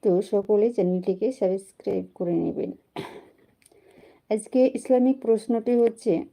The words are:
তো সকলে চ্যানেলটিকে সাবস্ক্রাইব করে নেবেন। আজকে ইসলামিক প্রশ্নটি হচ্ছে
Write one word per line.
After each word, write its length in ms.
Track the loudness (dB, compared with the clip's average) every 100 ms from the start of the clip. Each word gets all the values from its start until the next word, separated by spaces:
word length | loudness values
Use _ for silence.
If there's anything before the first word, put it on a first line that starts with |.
তো 200 | 2 0
সকলে 520 | 0 -2 0 0 2
চ্যানেলটিকে 580 | 0 -2 -2 -2 -2 -4
সাবস্ক্রাইব 720 | -2 -2 -4 -8 _ -6 -6 -8 _
করে 200 | -4 -2
নেবেন। 360 | -2 -6 -8 -10 _ -16 -16 -18 -20 _ _ _ _ _ _ _ -20 _ _
আজকে 420 | -6 -2 2 2
ইসলামিক 480 | 2 0 2 4 0
প্রশ্নটি 540 | 0 0 0 -2 0 2
হচ্ছে 500 | 2 0 -2 -2 -2